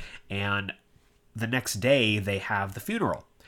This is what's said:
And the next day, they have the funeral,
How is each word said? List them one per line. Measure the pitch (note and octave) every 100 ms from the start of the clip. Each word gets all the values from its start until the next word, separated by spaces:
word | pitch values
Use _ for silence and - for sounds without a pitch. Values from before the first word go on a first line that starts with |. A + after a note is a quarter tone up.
| - - -
And | G2 G2+ G2+ G2 - _ _ _ _ _
the | A2 A2+
next | B2+ -
day, | G2+ B2 C#3 A2 G#2+
they | G2 G2
have | - G2+ G2
the | -
funeral, | - A3+ C3 D#2 - _